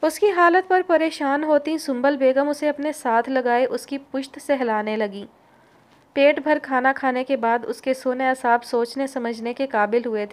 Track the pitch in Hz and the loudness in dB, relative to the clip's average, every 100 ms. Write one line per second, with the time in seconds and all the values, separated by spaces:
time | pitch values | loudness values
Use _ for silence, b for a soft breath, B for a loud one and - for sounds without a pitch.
0 | 311 311 415 359 349 349 370 370 370 330 | -2 0 0 4 4 4 2 0 2 2
1 | 320 311 285 285 302 294 294 320 302 254 | 2 -2 -2 -2 2 2 2 -6 -4 0
2 | 269 285 262 262 285 294 302 285 294 294 | 0 2 2 2 0 0 -2 -2 -4 -4
3 | 254 226 240 269 247 240 262 247 - 277 | 0 0 0 -2 0 0 0 -4 -8 -12
4 | 277 262 269 - - 277 240 214 214 214 | -8 -8 -8 -14 -4 -2 0 -2 -2 -2
5 | 214 196 202 _ b b b b b b | -4 -6 -16 _ b b b b b b
6 | b - 277 302 294 302 294 262 254 269 | b 2 4 4 0 -2 0 0 0 0
7 | 269 254 262 269 226 233 226 240 - 262 | -2 -2 -2 -2 0 0 -2 -8 -4 -4
8 | 262 247 262 262 254 233 240 240 233 269 | -2 -2 0 0 2 0 2 -2 -2 -4
9 | 269 269 233 226 226 240 269 226 208 233 | -6 -6 -6 -6 -8 -6 -4 0 0 0
10 | 240 214 208 | -2 -4 -6